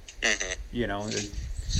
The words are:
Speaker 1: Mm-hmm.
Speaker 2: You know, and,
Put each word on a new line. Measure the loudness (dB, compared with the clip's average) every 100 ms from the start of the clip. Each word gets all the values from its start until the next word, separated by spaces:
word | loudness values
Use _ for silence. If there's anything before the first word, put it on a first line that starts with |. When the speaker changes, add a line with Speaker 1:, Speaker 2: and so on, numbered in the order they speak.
| -14 0
Speaker 1:
Mm-hmm. | 2 4 0 -4 -2
Speaker 2:
You | 0 2
know, | 2
and, | 0 0 -2 -2 -2 -2 2